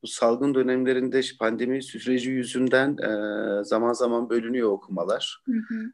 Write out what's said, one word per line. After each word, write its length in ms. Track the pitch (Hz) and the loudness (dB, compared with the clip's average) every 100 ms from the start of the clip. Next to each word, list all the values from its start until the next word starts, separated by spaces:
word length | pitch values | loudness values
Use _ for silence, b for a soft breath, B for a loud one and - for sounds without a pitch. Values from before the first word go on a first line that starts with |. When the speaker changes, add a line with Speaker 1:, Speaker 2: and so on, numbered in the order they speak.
Speaker 1:
bu 40 | - | -10
salgın 480 | - 120 120 143 131 | 0 2 4 2 2
dönemlerinde, 640 | 127 127 127 127 127 127 | 2 2 2 0 2 0
işte 180 | 131 - | -2 -2
pandemi 440 | 113 113 123 131 | -2 0 -2 -2
süreci 460 | 131 117 120 127 123 | -4 -8 0 0 0
yüzünden, 680 | 131 123 127 127 131 139 147 | -2 -2 0 4 4 4 0
e, 640 | - 107 107 104 104 101 | -2 -2 -2 -2 0 -2
zaman 300 | 104 110 117 | 0 2 2
zaman 360 | 120 123 117 120 | 2 0 0 0
bölünüyor 400 | 117 113 127 113 | -2 0 0 2
okumalar. 720 | 98 - 92 87 120 - - - | 0 -4 -6 -2 -2 -4 -10 -4
Speaker 2:
Hı 60 | |
hı. 400 | 226 220 220 220 | -2 -2 -8 -8